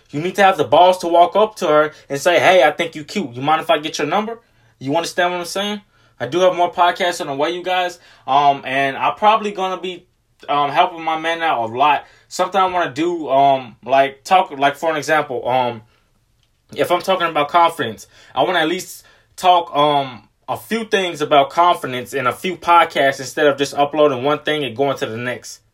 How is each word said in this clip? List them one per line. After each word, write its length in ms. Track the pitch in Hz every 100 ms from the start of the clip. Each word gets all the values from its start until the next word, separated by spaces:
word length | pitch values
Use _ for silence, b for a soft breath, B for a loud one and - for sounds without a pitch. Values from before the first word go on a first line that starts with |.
| b
you 100 | 143
need 140 | 180
to 80 | 196
have 140 | 190 185
the 80 |
balls 340 | 120 151 180 180
to 100 | 170
walk 280 | 170 175 196
up 200 | 214 -
to 100 | 170
her 240 | 151 151 B -
and 120 | 139
say, 180 | 180 160
"Hey, 240 | 143 185
I 80 | 151
think 240 | - 165
you 100 | 156
cute. 300 | 147 208 143
You 80 | 120
mind 200 | 143 156
if 80 | 160
I 80 | 160
get 200 | 156 156
your 80 | 147
number?" 340 | 196 214 - _ _ _ _
You 160 | 131 165
understand 360 | 220 - 180
what 80 | 180
I'm 60 | 175
saying? 360 | 196 208 208 - _ _ _
I 60 | 123
do 140 | 170
have 160 | 185 170
more 160 | 175
podcasts 480 | 185 175 175 175 170
on 80 | 151
the 60 |
way, 160 | 135 156
you 120 | 175
guys. 380 | 175 180 180 175 b b 135
Um, 360 | 139 143 139
and 320 | 131 135 139 127
I'm 180 | 135
probably 380 | - 214 220 208
gonna 280 | 185 190 180
be, 260 | 185 175 _ _ _ _ -
um, 220 | 143 143
helping 320 | 156 180 165
my 160 | 160 160
man 240 | 165 165
out 280 | 160 127 113
a 40 |
lot. 320 | 123 147 143 b b b
Something 340 | - 180 196
I 60 | 185
wanna 260 | 180 156
do, 380 | 131 175 170 135
um, 460 | 135 139 131 127 -
like, 380 | 123 135 139 139
talk, 280 | - 185 180
like, 260 | 139 143 143
for 140 | 165
an 60 | 156
example, 520 | 139 156 147 120 120
um, 340 | 127 123 113 - _ _ _ _ _ _ _ _
if 160 | 113 135
I'm 100 | 175
talking 280 | 190 180 165
about 200 | 156 -
confidence, 600 | 175 170 - 117 101 - b b
I 80 | 123
wanna 160 | 151 175
at 100 | 156
least 360 | 185 - - b b b -
talk, 380 | 185 180 -
um, 540 | 143 147 143 135 113 _ _ -
a 80 | 127
few 280 | - 220
things 360 | 214 202 180 151
about 300 | 143 147 135
confidence 640 | 170 175 165 135 123 120
in 140 | 139 127
a 60 |
few 240 | - 185 170
podcasts 640 | 175 170 - 160 135 135
instead 260 | 127 160 147
of 100 | 131
just 160 | 139
uploading 520 | 143 147 151 147 123
one 160 | 139 151
thing 240 | - 151
and 120 | 127 113
going 200 | 139 131
to 80 | 123
the 100 | 113
next. 440 | 123 117 - - _